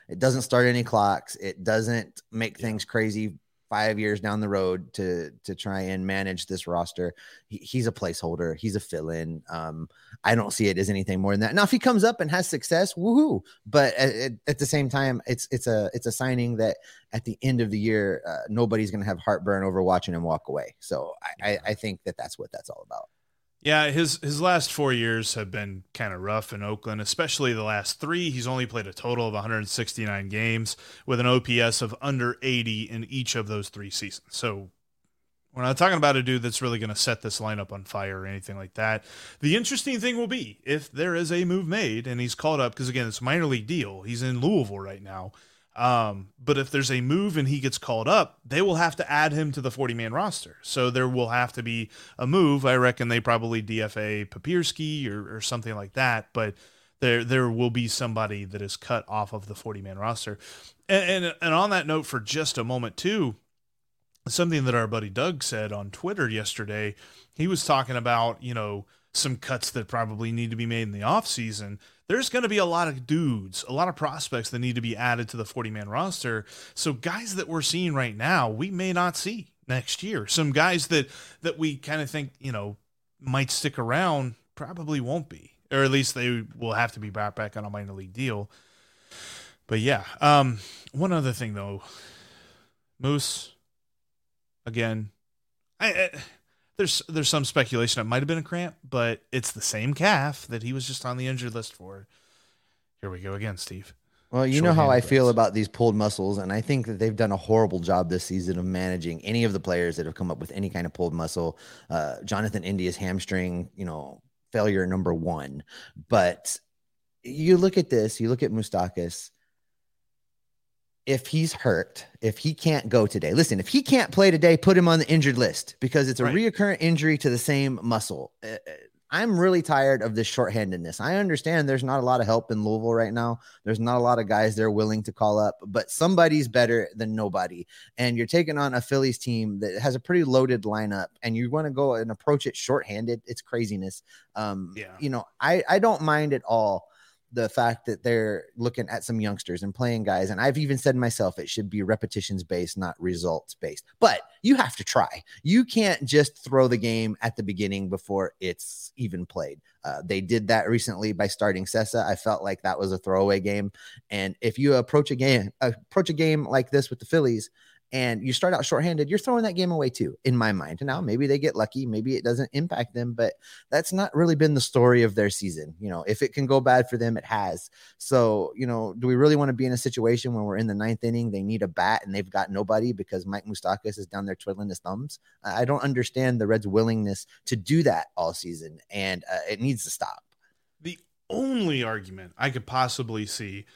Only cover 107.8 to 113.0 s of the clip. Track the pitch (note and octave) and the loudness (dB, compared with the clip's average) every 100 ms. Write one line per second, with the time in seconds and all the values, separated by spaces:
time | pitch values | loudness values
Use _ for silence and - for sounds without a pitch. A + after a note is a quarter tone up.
107.8 | E2+ F#2 E2+ F2+ - F#2 F2 F2+ F#2 F#2 | 2 2 2 -2 -2 -4 -2 -2 -2 -2
108.8 | F#2 F#2 E2 D#2+ G2+ A#2 A#2 F#2+ F#2+ F2 | -2 -2 -4 -6 -2 2 2 2 0 0
109.8 | F2 E2 D#2+ - F2+ D#2+ E2 D#2+ G2 - | 0 -2 -6 -4 -6 -4 -8 -6 -6 -4
110.8 | E2+ - F2 E2 D#2+ - E2 - - - | -8 -4 -4 -2 -4 -2 -4 -6 -18 -20
111.8 | _ E2 D2+ - - G2+ A2 G#2+ F2 G2 | _ -4 -4 -6 -4 -2 -2 -4 -4 -2
112.8 | F2+ E2+ | -2 -2